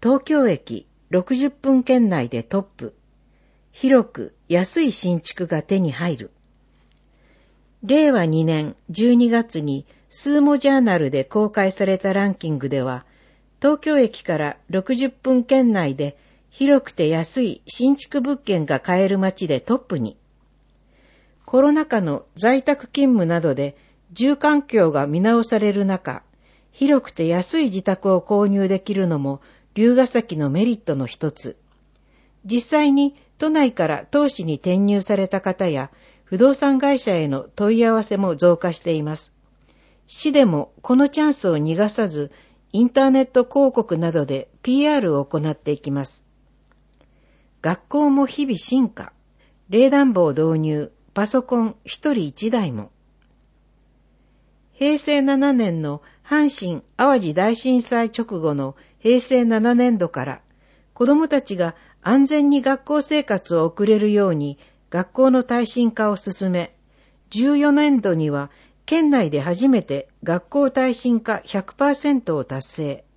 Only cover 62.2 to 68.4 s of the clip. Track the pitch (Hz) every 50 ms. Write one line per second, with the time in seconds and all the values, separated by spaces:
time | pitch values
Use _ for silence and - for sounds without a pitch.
62.2 | 277 269 302 302 285 285 285 285 233 269 269 262 - - 294 302 277 - 302 302
63.2 | 285 - 214 185 - - 175 170 160 165 160 - 208 202 220 208 208 214 208 208
64.2 | 202 190 170 151 143 143 143 _ - _ _ _ _ _ - 175 185 - _ -
65.2 | 262 262 254 254 247 247 240 240 240 220 - 247 240 233 220 - 214 214 208 190
66.2 | - - 185 - 196 190 180 180 170 - _ _ _ _ _ _ _ _ _ _
67.2 | _ _ - 202 240 277 294 285 285 294 285 285 302 294 277 254 208 202 175 160
68.2 | 156 151 143 143